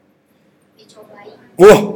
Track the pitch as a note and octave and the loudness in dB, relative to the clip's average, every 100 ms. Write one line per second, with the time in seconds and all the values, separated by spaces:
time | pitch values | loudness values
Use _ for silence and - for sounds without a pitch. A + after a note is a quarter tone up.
0 | _ _ _ _ _ _ _ _ _ _ | _ _ _ _ _ _ _ _ _ _
1 | - - - - _ - G3 F#3+ - | -20 -20 -20 -20 _ -2 0 0 -2